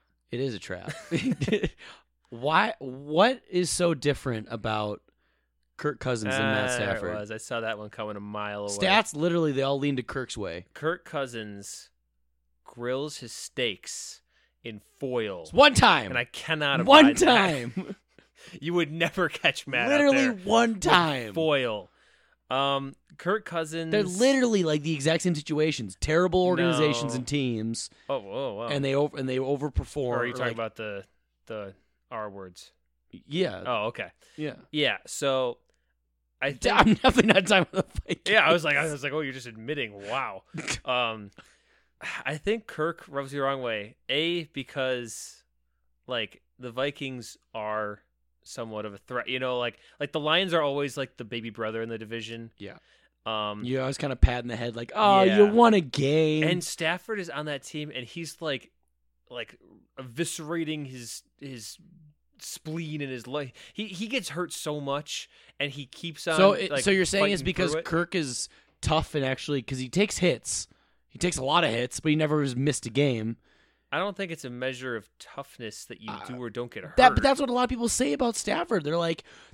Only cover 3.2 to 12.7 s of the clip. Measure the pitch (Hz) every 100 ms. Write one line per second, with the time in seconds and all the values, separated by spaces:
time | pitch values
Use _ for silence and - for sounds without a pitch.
3.2 | 233 262 - 180 175 - 175 143 139 135
4.2 | 135 113 - 117 110 107 104 104 _ _
5.2 | _ _ _ _ _ - 147 120 131 117
6.2 | 110 135 135 131 127 123 101 101 90 95
7.2 | 104 110 - 117 113 107 107 - 107 104
8.2 | 104 104 104 104 101 101 190 214 - 147
9.2 | 170 170 156 135 135 139 143 127 113 135
10.2 | 123 113 95 87 - - 156 175 - 151
11.2 | 131 117 107 101 101 - - _ _ _
12.2 | _ _ _ _ -